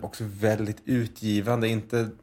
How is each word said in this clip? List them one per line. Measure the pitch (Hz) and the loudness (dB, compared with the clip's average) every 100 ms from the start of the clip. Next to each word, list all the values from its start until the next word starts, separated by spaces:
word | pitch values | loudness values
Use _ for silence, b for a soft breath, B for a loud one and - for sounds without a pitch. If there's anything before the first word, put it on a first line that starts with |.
också | - - 107 | -6 -8 -8
väldigt | 98 110 107 107 107 | 0 2 2 0 -4
utgivande. | - 127 113 - 110 104 101 120 113 | 0 0 0 -2 0 2 2 2 2
Inte | 110 107 120 113 - | 0 0 0 0 -4